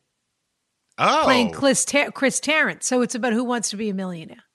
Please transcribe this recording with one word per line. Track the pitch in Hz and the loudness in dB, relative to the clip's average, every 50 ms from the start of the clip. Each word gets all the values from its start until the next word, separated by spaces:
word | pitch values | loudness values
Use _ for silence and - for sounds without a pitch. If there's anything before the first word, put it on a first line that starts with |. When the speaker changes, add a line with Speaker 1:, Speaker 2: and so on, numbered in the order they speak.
| _ _ _ _ _ _ _ _ _ _ _ _ _ _ _ _ _ _ _ - | _ _ _ _ _ _ _ _ _ _ _ _ _ _ _ _ _ _ _ 0
Speaker 1:
Oh. | 135 196 262 311 311 | 2 4 4 4 4
Speaker 2:
Playing | 302 262 247 240 202 | 4 4 4 2 0
Chris | 165 - 269 277 240 - - | 0 0 2 2 2 2 0
Ter-, | - - 285 285 247 | 0 0 0 0 0
Chris | - - 277 254 - - | -2 0 0 0 0 0
Tarrant. | - 277 311 311 285 214 160 - - | -2 0 0 2 2 0 -2 -4 -4
So | - 254 254 | -2 0 0
it's | 247 226 - | 0 0 -2
about | 240 220 254 214 | -2 -2 -2 0
Who | 226 254 | 0 -2
Wants | 240 247 240 190 - | -2 -2 -4 -4 -4
to | 208 | -6
Be | 196 226 214 | -4 -4 -4
a | 190 | -4
Millionaire. | 190 190 185 180 165 160 - - 240 - _ | -4 -6 -6 -8 -10 -12 -16 -18 -20 -20 _